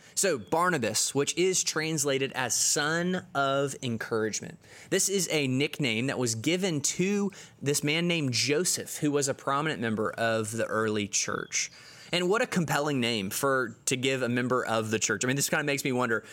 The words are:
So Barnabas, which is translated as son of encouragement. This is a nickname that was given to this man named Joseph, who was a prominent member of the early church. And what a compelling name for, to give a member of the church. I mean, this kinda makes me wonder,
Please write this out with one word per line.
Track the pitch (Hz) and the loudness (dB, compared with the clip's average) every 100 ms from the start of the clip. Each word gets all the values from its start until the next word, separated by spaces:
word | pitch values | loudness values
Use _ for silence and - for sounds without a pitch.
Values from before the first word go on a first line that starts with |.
| - - | -10 -2
So | 196 135 | 0 0
Barnabas, | 95 160 180 156 107 110 - 135 | 0 2 2 2 0 0 0 0
which | 143 - | 0 2
is | 185 185 | 2 2
translated | - 160 160 160 143 135 135 | 0 -2 -2 0 0 0 0
as | - 123 | -2 -2
son | - - 156 147 165 175 185 - | 0 2 2 0 0 0 -2 -4
of | 139 135 139 139 - | 0 2 2 0 -2
encouragement. | 123 113 - 113 107 98 - - - - - | -4 -4 -2 0 0 -4 -8 -16 -20 -14 -2
This | 190 190 | 0 2
is | 196 165 | 0 0
a | 156 135 | 0 0
nickname | 131 151 - 131 110 135 | 0 0 0 0 0 0
that | 101 | 0
was | 123 113 | -2 0
given | 131 180 196 147 | 0 0 0 0
to | - - 185 202 196 - - - | -2 0 0 2 0 -4 -20 -6
this | 135 143 | -2 0
man | 147 160 175 | 0 0 2
named | 170 135 | 0 0
Joseph, | 113 120 147 180 - - - | 0 2 2 0 -2 -4 -2
who | 151 | 0
was | 143 139 | 2 0
a | |
prominent | 123 - 139 156 101 | -2 0 0 0 0
member | 113 107 104 | -2 0 -2
of | - 113 113 107 | 0 0 0 -2
the | 113 - | -2 0
early | 110 110 107 101 | 0 0 0 0
church. | - - - - - - - - - - | -2 -2 -4 -4 -4 -4 -10 -20 -18 -4
And | 175 180 | 0 2
what | 226 | 2
a | 254 | 2
compelling | 185 143 147 151 135 | 0 2 2 2 2
name | 117 113 98 | 2 0 -2
for, | - 139 131 117 - - | 0 2 2 0 -4 -2
to | 131 | 0
give | 131 135 | 0 0
a | 120 | 0
member | 123 123 123 | 0 2 0
of | 107 113 110 | 2 0 2
the | 110 | 0
church. | - 101 127 | 0 0 0
I | |
mean, | 139 | 0
this | - | 0
kinda | 160 | 0
makes | 147 135 | 0 0
me | 143 | 0
wonder, | 123 120 110 - | 0 2 0 -4